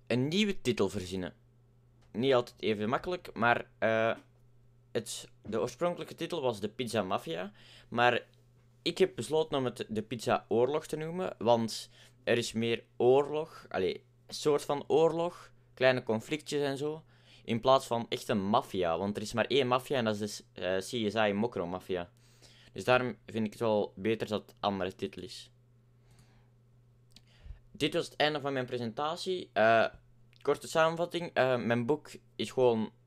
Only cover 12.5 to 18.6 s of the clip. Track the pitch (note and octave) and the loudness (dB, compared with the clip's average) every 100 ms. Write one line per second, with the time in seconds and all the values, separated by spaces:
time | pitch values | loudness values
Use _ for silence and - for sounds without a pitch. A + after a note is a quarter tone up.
12.5 | A2 A#2 A2+ - - B2 C3+ C#3+ D3+ D#3+ | -2 -2 -2 -4 2 6 6 4 -2 -8
13.5 | - - - F2+ - - _ - - D3+ | -12 -8 -2 -2 -2 -10 _ -16 -4 2
14.5 | C#3+ - D3 - C#3 E3 E3 E3+ - - | 2 2 -4 2 4 4 2 -4 -6 -16
15.5 | - _ - C3 B2+ B2 A2 - D3+ - | -20 _ 2 2 4 0 -2 -2 -6 -2
16.5 | D3 C#3+ C#3 D3+ D#3 - _ _ - - | -2 -2 -2 -6 -8 -14 _ _ -14 -6
17.5 | A2+ B2+ C3 - A#2 A2+ C3 - A2+ G2 | 0 6 6 4 -4 -2 -4 -2 0 2
18.5 | A#2+ | 2